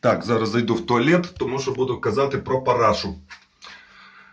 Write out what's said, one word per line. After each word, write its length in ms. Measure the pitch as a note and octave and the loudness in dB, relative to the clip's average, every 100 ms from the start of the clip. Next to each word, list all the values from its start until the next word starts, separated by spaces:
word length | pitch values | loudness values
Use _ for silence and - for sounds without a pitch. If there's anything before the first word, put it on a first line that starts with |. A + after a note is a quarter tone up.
Так, 240 | - F#2 | 2 0
зараз 240 | F2 A2+ A2 | 0 0 2
зайду 260 | A#2+ G#2+ | 0 0
в 120 | A2+ - | 0 2
туалет, 480 | A#2+ C3 F3 F3 - | 2 4 2 2 -4
тому 200 | A#2 C3 | -4 -4
що 140 | C3 | -4
буду 280 | B2+ B2+ A2+ | -2 -2 -2
казати 380 | A#2 G#2+ C#3 - | -2 0 0 -2
про 240 | - C3 | -2 -2
парашу. 520 | - A#2+ A2 - F#2+ D#2+ - - _ _ - - - - - - - | 0 2 2 2 -4 -10 -16 -20 _ _ -20 -20 -20 -20 -20 -20 -20